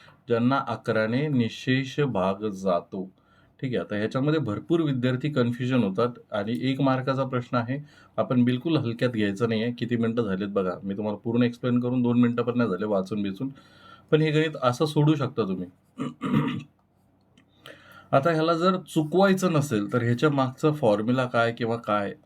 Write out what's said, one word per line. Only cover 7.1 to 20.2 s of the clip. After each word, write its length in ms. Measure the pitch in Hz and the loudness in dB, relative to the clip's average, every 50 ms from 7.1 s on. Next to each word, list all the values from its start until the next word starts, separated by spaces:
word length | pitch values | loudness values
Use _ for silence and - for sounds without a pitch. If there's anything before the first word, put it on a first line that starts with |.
| 131 131 135 | -2 -2 -2
प्रश्न 340 | 131 131 123 120 - - | -2 -4 -4 -4 -2 -2
आहे, 200 | 123 117 117 135 147 147 - - - - - _ | -2 -2 -2 -4 -8 -8 -12 -20 -20 -20 -6 _
आपण 260 | - 107 - 131 123 120 | -2 -2 2 2 4 4
बिलकुल 340 | 123 127 127 - 170 160 | 4 2 0 0 0 0
हलक्यात 340 | 135 110 117 117 - 131 123 | 0 0 -2 -2 0 -2 0
घ्यायचं 380 | 117 107 107 101 98 98 123 113 | 0 0 0 0 0 0 0 0
नाही 140 | 113 107 113 | 0 0 -2
आहे. 80 | 120 | -2
किती 260 | 120 - 120 113 123 | -4 -4 -4 -2 0
मिनटं 260 | 113 117 113 113 120 117 | 0 0 0 0 0 -2
झालेत 260 | 98 95 92 104 101 | -2 -2 -2 -4 -2
बघा, 220 | 101 104 95 90 87 85 95 | -2 -2 -2 -2 -2 -4 -6
मी 140 | 98 98 | -6 -6
तुम्हाला 200 | 98 107 107 104 | -4 -4 -6 -6
पूर्ण 260 | 104 - 120 113 120 123 | -6 -4 -2 2 2 2
एक्सप्लेन 360 | 117 120 - - 123 120 123 | 2 0 -2 -2 0 0 0
करून 220 | 120 123 127 127 | 0 0 0 0
दोन 180 | 120 120 120 120 | 0 2 4 4
मिनटं 220 | 120 120 120 117 - | 4 4 2 0 -4
पण 140 | 123 117 | -2 -2
नाही 120 | 123 120 104 | -2 0 0
झाले 160 | 90 87 107 | 0 -2 -2
वाचून 360 | 107 104 95 92 - 113 104 | 0 0 0 -2 -2 -4 -4
बिचून, 280 | 101 98 98 - 127 139 143 - - - - - - - - - - - | -4 -4 -4 -6 -8 -10 -10 -12 -20 -20 -20 -20 -20 -20 -20 -20 -2 0
पण 100 | 156 151 | 2 2
हे 100 | 156 156 | 4 4
गणित 260 | 147 156 156 160 151 - | 2 2 2 0 -2 0
असं 240 | 127 123 120 - 165 | 0 0 2 2 0
सोडू 300 | 151 - 151 147 151 156 | 0 2 4 4 4 4
शकता 280 | 139 135 113 - - 104 | 2 0 -2 -2 -2 -2
तुम्ही. 240 | 95 95 90 90 - - _ _ _ _ | -2 -2 -4 -6 -10 -12 _ _ _ _
<clears throat> 680 | - - - - - - - - - - - - - - - _ _ _ _ _ _ _ _ _ _ _ _ _ _ _ _ _ _ - - - - - - - - - - | -8 -8 -8 -8 -8 -4 0 0 0 0 0 -2 -6 -10 -14 _ _ _ _ _ _ _ _ _ _ _ _ _ _ _ _ _ _ -20 -20 -20 -20 -20 -20 -20 -20 -4 0
आता 200 | - 139 139 170 | 2 2 4 2
ह्याला 220 | 165 156 156 165 170 | 2 2 2 2 2
जर 240 | 160 170 190 185 180 - | 2 2 2 0 0 -4
चुकवायचं 680 | - - 165 151 151 156 185 196 196 190 185 185 180 160 | -4 -2 -2 -2 2 2 4 4 4 4 2 2 2 2
नसेल 380 | 147 147 - 117 104 101 101 - | 0 0 0 0 -2 0 0 -2
तर 100 | 123 113 | 0 0
ह्याच्या 260 | 117 120 120 | 0 2 2